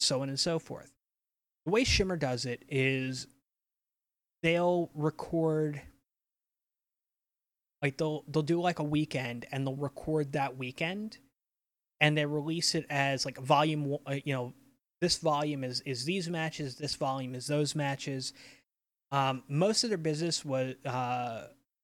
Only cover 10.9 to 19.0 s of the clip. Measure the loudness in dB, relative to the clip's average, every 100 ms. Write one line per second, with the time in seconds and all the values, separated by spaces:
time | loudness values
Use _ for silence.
10.9 | -4 -8 -12 _ _ _ _ _ _ _
11.9 | 2 4 4 2 0 -2 0 0 0 0
12.9 | 0 2 0 -2 -4 4 4 4 2 -2
13.9 | -4 -4 -6 -2 -2 -4 -10 -20 _ _
14.9 | -2 0 2 2 2 2 -2 -4 -4 -4
15.9 | -4 -2 -2 -2 -2 -2 -4 -6 -6 -6
16.9 | -2 -2 -2 -4 -6 -2 0 2 0 -2
17.9 | -2 -4 -6 -6 -10 -18 -20 _ _ _
18.9 | _